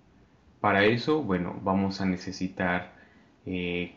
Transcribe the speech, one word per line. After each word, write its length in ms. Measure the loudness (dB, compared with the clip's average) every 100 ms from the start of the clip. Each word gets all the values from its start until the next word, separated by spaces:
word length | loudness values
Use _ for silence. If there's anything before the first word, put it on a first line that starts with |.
| _ -20 -20 _ -20 -4
Para 240 | 2 4
eso, 360 | 4 4 2 0
bueno, 340 | 2 0 -2 -4
vamos 360 | 0 2 2 0
a 60 | -2
necesitar, 880 | -2 -4 -6 -6 -2 0 0 -4 -18 -20 -20 -20 _
eh, 520 | -8 -4 -4 -4 -6